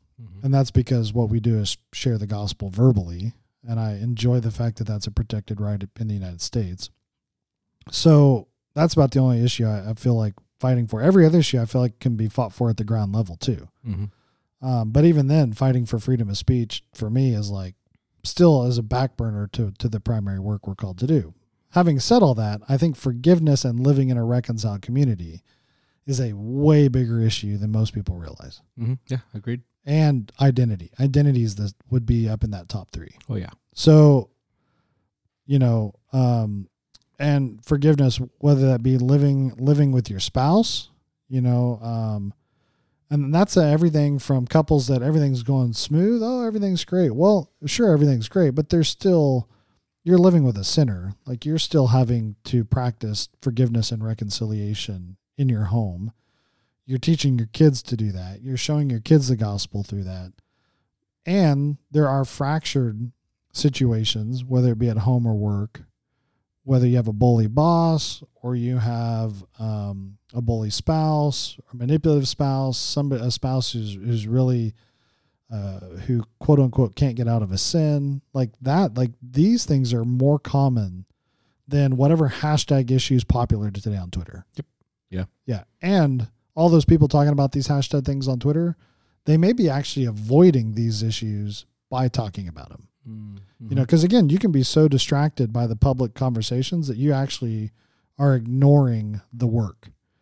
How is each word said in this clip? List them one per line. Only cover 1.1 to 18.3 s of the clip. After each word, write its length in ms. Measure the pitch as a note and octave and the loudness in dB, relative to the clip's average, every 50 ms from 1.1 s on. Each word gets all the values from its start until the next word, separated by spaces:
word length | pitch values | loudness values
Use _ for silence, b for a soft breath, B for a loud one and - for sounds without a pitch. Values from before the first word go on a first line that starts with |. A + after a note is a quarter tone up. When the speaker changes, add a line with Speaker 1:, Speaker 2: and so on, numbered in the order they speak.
| G2+ | -2
Speaker 2:
what 160 | A#2+ A#2 G#2+ | -2 -2 0
we 100 | A2 A#2 | 0 0
do 200 | G#2+ A#2+ A2+ A2 | 0 0 0 0
is 180 | G#2 F#2+ - - _ _ - | -2 -4 -6 -8 _ _ -14
share 240 | - - C3+ A#2 G#2+ | -6 -4 -2 -2 -2
the 80 | G#2 | -4
gospel 460 | G2 G#2+ G2+ G#2 G2+ - - G#2 G2 | -6 -6 -6 -6 -6 -8 -8 -10 -8
verbally. 640 | F#2 G2+ B2 C3 B2 G2+ F2+ E2+ E2+ F2 F#2+ A#2 - _ _ _ _ _ - A#2+ | 0 2 4 4 4 2 0 -4 -6 -10 -8 -10 -10 _ _ _ _ _ -12 -8
And 120 | A#2 A2+ | -6 -4
I 140 | A2+ A2 G#2 | -4 -6 -6
enjoy 480 | G2 G#2+ A#2+ A#2+ A2 A2+ B2 B2 B2+ | -6 -6 -6 -4 -2 0 0 0 0
the 100 | A2+ A#2 | 0 -2
fact 260 | G#2+ - A#2+ A#2 G#2+ - | -4 -4 -4 -4 -4 -4
that 60 | A2+ | -6
that's 240 | G2+ A2 G#2 - A2 | -6 -6 -6 -8 -6
a 40 | |
protected 480 | G#2 - A#2 - - G#2+ G2 - G#2+ G2+ | -4 -4 -4 -4 -6 -8 -8 -8 -8 -6
right 240 | G#2+ G#2 G#2 G2+ G2 G2 _ - | -4 -4 -4 -6 -8 -10 _ -8
in 80 | A2+ A2 | -6 -6
the 60 | G#2 | -6
United 260 | G2+ F#2 F#2 F2 E2+ | -6 -6 -8 -10 -10
States. 520 | - - - A#2+ A2 F2+ F2+ F#2 - - _ _ _ _ _ _ _ _ _ _ _ _ _ _ _ _ _ _ _ - | -10 -6 -4 -4 -4 -6 -8 -12 -14 -16 _ _ _ _ _ _ _ _ _ _ _ _ _ _ _ _ _ _ _ -10
So 560 | - - - E3 D#3 D3 C#3+ C#3 C3 A2 - _ _ _ _ _ - | -4 2 4 6 8 8 6 6 4 2 -2 _ _ _ _ _ -4
that's 200 | C#3+ D#3+ E3+ - | -2 -2 0 2
about 180 | - C#3+ C3 | 2 2 2
the 80 | - C#3 | 2 2
only 240 | C3 B2+ B2 A#2 A#2 | 2 2 2 2 0
issue 220 | A#2+ - - A#2+ | 0 0 0 -2
I, 240 | A2 G#2+ G#2 F#2+ G#2+ | -2 -2 -4 -6 -8
I 40 | A2+ | -8
feel 220 | G#2+ - B2+ A#2+ | -4 -2 0 0
like 180 | A2+ A2 G#2 G2 - _ _ _ _ | 0 0 -2 -6 -8 _ _ _ _
fighting 280 | - B2+ B2+ A#2+ A#2+ A2 | -2 -2 0 0 -2 -2
for. 140 | - G#2+ | -4 0
Every 240 | A#2+ E3 F#3+ G3 E3 | 2 4 6 6 6
other 140 | D#3 D#3+ F3 | 6 6 4
issue 200 | D3+ - - B2+ | 2 2 0 -2
I 60 | A#2 | -2
feel 160 | A2+ - C3 | 0 0 0
like 180 | B2 A#2+ A2 _ | 0 -2 -2 _
can 160 | - B2+ A#2 | -4 -2 -2
be 140 | G#2+ A2 G#2+ | -2 -2 -2
fought 240 | - - B2+ G#2+ - | -2 -4 -4 -4 -4
for 160 | - B2 A#2 | -2 -2 0
at 80 | A2 - | 0 -2
the 60 | G#2+ | -2
ground 300 | G#2 A2+ A2 G#2 G2 G2 | -2 -2 -2 -2 -2 -2
level 220 | A2 A2+ F2+ E2+ | -2 -4 -4 -8
too. 320 | - - - A#2 - - - _ _ - A#2+ | -6 -4 -4 -4 -4 -8 -14 _ _ -10 -8
Speaker 1:
Mm-hmm. 180 | G2 F2 G#2 G#2 - _ _ _ _ _ _ _ _ _ C3 | -8 -6 -8 -8 -10 _ _ _ _ _ _ _ _ _ -6
Speaker 2:
Um, 260 | C3 B2+ A#2+ A2 G#2+ | -4 -2 -2 -2 0
but 140 | G#2+ C#3 D3+ | 2 4 4
even 220 | E3+ E3+ D3+ C#3 C3+ | 4 4 4 2 2
then, 260 | D3 D#3+ C#3+ A#2+ G#2+ | 2 2 2 0 0
fighting 320 | - C3+ C3+ B2+ B2 A#2+ | 0 0 0 0 0 -2
for 140 | G#2+ - A2+ | -2 -4 -4
freedom 300 | - - B2+ A#2 A#2 G2+ | -2 -2 -2 -2 -2 -4
of 80 | G2+ - | -6 -2
speech 460 | - - C3 B2 A#2 G#2+ - - - _ _ | 0 0 0 0 -2 -4 -8 -12 -14 _ _
for 160 | - A2 G#2+ | -10 -6 -4
me 240 | A2+ B2+ C3+ C3 A#2 | -2 0 0 0 0
is, 160 | G#2 G#2 G2+ | -2 -4 -6
like, 240 | G2+ G2 F#2+ F#2 F#2+ _ _ _ _ _ _ _ _ _ - | -6 -8 -10 -12 -14 _ _ _ _ _ _ _ _ _ -12
still 400 | - | -8